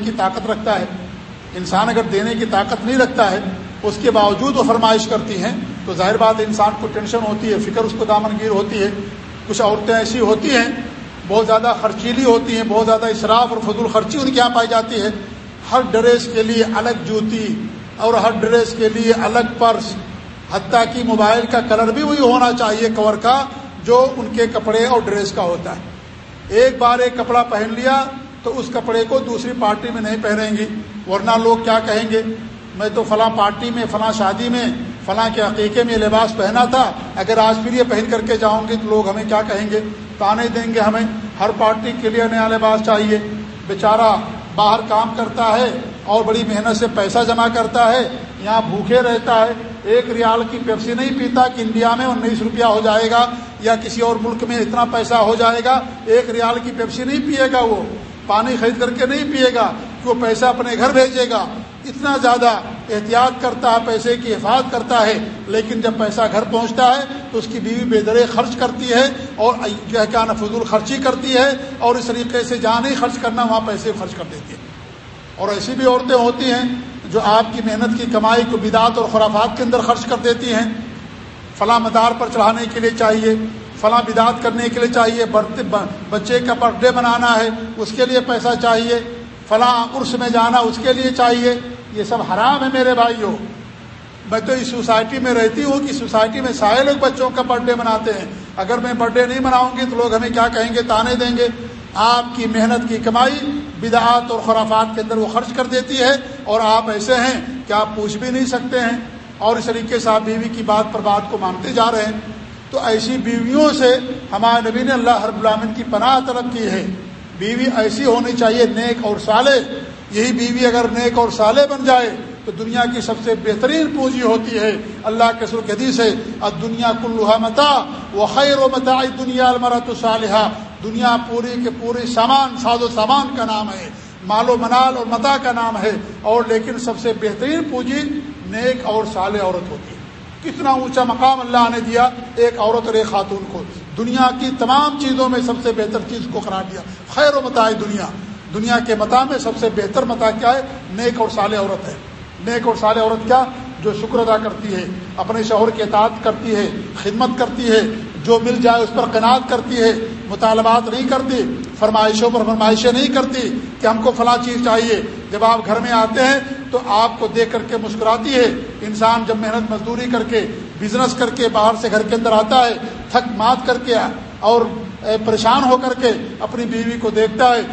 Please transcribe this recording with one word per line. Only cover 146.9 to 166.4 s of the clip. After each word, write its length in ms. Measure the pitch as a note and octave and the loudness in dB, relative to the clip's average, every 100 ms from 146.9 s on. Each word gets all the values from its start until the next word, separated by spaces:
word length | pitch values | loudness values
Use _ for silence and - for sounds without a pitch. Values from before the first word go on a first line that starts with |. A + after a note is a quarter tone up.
| - - | -16 -8
خیر 220 | - D4 C#4 | 2 4 4
و 40 | |
متاع 260 | B3+ - A3 | 0 2 2
دنیا۔ 360 | G#3+ G#3 G3+ E3 - - - - | 2 -4 -4 -6 -10 -14 -16 -10
دنیا 240 | F#3 A#3 A#3+ A#3 | -6 0 0 0
کے 80 | |
متاع 300 | G#3+ G#3+ B3 | 0 2 2
میں 140 | C4+ C4+ | 2 -2
سب 140 | A#3 - | -4 -2
سے 80 | A#3 G3 | -2 -2
بہتر 260 | G3 C4+ | -2 -2
متاع 280 | C4 A3+ A3 | -2 0 0
کیا 240 | A3 A#3 | 2 2
ہے؟ 60 | C4+ C4+ - - | 0 -2 -10 -12
نیک 300 | F#3+ A#3+ A#3+ | -2 -2 0
اور 80 | A3 | -2
صالح 220 | G#3+ G3+ G#3+ | 0 -2 0
عورت 320 | G3 F#3+ - | -2 -4 -8
ہے۔ 60 | - - - - - | -12 -16 -18 -18 -10
نیک 220 | F#3+ A#3 A#3 | -4 -2 0
اور 80 | A3 | 2
صالح 200 | G#3+ A3+ | 2 2
عورت 260 | A3+ A3+ A3 | 2 0 4
کیا؟ 180 | B3+ B3+ - - - | 4 4 -4 -14 -4
جو 100 | G#3+ | -4
شکر 260 | G#3 G#3+ A#3+ | -4 -2 0
ادا 180 | A3+ G#3+ | 2 2
کرتی 380 | A3 - G#3 | 0 -6 -6
ہے، 100 | F#3 F3+ - - - | -6 -6 -10 -10 -8
اپنے 260 | F3+ A3 | -4 -2
شوہر 280 | A3 G#3+ A3+ | 0 2 2
کی 120 | A3 | 0
اطاعت 280 | G#3 G#3 A3+ - | 0 2 2 0
کرتی 320 | A3+ - A#3 | -2 -2 -2
ہے، 160 | G#3 F#3+ - - - | -2 -2 -4 -10 -6
خدمت 360 | G3+ A3 B3+ - | -4 0 -2 0
کرتی 320 | A#3+ - A#3 | -2 -2 2
ہے، 100 | A3 A3 - - - | 2 2 -4 -10 -8
جو 140 | D3+ A#3 | 2 2
مل 200 | A#3 A#3+ | 2 2
جائے 200 | A#3+ A#3 | 4 4
اس 80 | A3 | 2
پر 100 | C4 A3+ | 0 0
قناعت 280 | A3 A3+ B3+ B3+ | 2 4 4 2
کرتی 280 | B3 - B3 | -2 -2 2
ہے، 160 | A3+ A3 - - - | 2 2 -4 -10 -10
مطالبات 600 | G3 A3 A3 A3 A#3 A3+ | 0 2 4 4 4 2
نہیں 200 | A#3+ B3+ | -4 0
کرتی، 540 | C4+ C4 B3 - - - - | 0 0 -2 -2 -4 -10 -2
فرمائشوں 520 | G#3+ G#3+ G#3+ G#3+ A#3+ | 2 4 4 4 2
پر 100 | A#3 A3 | 2 0
فرمائشیں 460 | A3 A3 A3 B3 | 2 4 4 4
نہیں 140 | A#3+ C#4+ | 2 2
کرتی 520 | C4+ C4 B3+ A3+ B3 - - | 0 0 -2 -4 -4 -8 -2
کہ 60 | A3 | 0
ہم 160 | A3 | 2
کو 100 | B3 A#3 | 0 2
فلاں 200 | A#3+ A#3+ | 2 2
چیز 200 | A#3+ A#3+ | 0 -2
چاہیے۔ 360 | A#3+ A3+ A#3 G3+ - - - | 2 2 2 0 -2 -10 -10
جب 140 | G#3 | 0
آپ 220 | A3+ A3+ G3+ | 2 2 2
گھر 140 | A3 | -2
میں 120 | A#3+ | 0
آتے 280 | A3+ A3 A3+ | 2 2 2
ہیں 180 | B3+ C#4 | 2 2